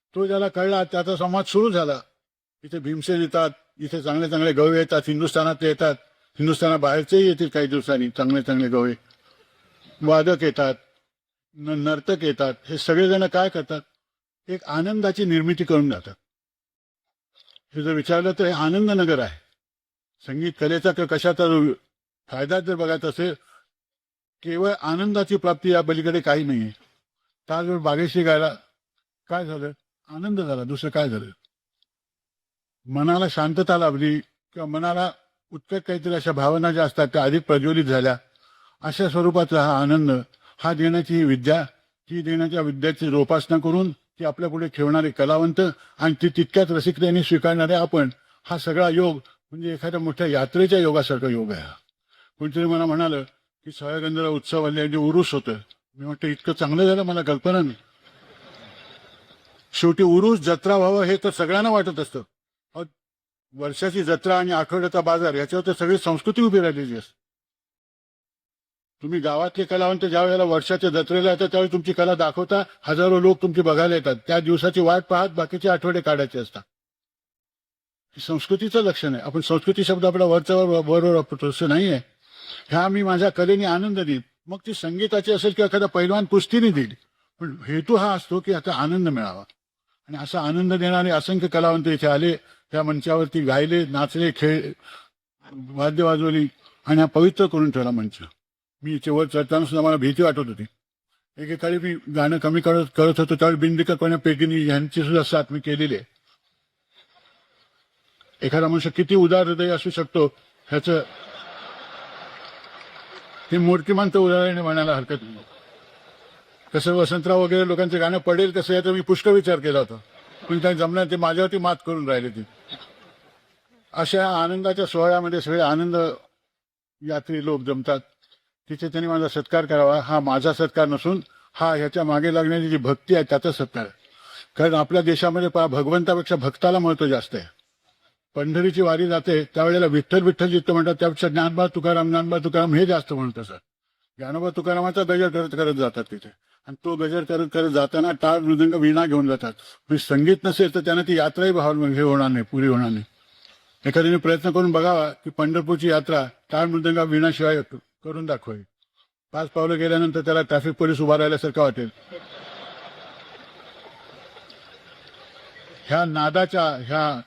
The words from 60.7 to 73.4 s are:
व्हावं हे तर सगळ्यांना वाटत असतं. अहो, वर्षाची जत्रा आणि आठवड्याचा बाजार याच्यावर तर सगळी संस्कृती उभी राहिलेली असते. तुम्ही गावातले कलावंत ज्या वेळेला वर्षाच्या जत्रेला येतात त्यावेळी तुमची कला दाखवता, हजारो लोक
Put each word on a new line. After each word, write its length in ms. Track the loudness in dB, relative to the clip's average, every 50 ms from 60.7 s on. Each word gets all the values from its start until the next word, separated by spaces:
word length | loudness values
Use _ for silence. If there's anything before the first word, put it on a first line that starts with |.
| 2
व्हावं 280 | 4 4 2 2 2 2
हे 140 | 0 0 -2
तर 120 | -2 -4
सगळ्यांना 400 | -4 -2 -2 0 0 0 2 2
वाटत 300 | 2 2 0 -2 -4 -8
असतं. 220 | -8 -8 -8 -12 -14 _ _ _ _ _ _ _ _ _ -14
अहो, 80 | -14 -14 -14 _ _ _ _ _ _ _ _ _ _ _ _ _
वर्षाची 500 | -10 -10 -10 -6 -4 -4 -4 -2 -2 0
जत्रा 360 | 0 0 0 0 0 0 2
आणि 120 | 2 0
आठवड्याचा 500 | 0 -2 -2 -2 -4 -4 -4 -2 -2 0
बाजार 320 | 0 2 2 2 2 0 -2
याच्यावर 340 | -2 -4 -4 -4 -4 -2 -2
तर 60 | -2
सगळी 240 | -2 0 0 0 0
संस्कृती 440 | 0 -2 -2 -2 -2 -2 0 2
उभी 180 | 2 4 4 4
राहिलेली 380 | 2 2 -2 -4 -6 -8 -8 -10
असते. 280 | -12 -16 _ _ _ _ _ _ _ _ _ _ _ _ _ _ _ _ _ _ _ _ _ _ _ _ _ _ _ _ _ _ _ _ _ _ _ _ _ _ -10
तुम्ही 160 | -6 -6 -4
गावातले 440 | -2 -2 -2 0 -2 -2 -4 -6 -6
कलावंत 420 | -2 -2 0 0 0 0 0 -2
ज्या 180 | 0 0 2 2
वेळेला 200 | 2 2 2 2
वर्षाच्या 460 | 2 2 0 0 0 -4 0 0 0
जत्रेला 420 | 0 0 -2 0 0 0 2 2
येतात 160 | 2 2 0 0
त्यावेळी 240 | 0 0 0 0
तुमची 220 | 0 -2 -2 -2 0
कला 220 | 0 2 2 2
दाखवता, 480 | 2 0 -2 -2 -4 -4 0 0 -2 -2 -2 -10 _
हजारो 380 | -6 -4 0 2 4 4 4 6
लोक 220 | 6 4 4 4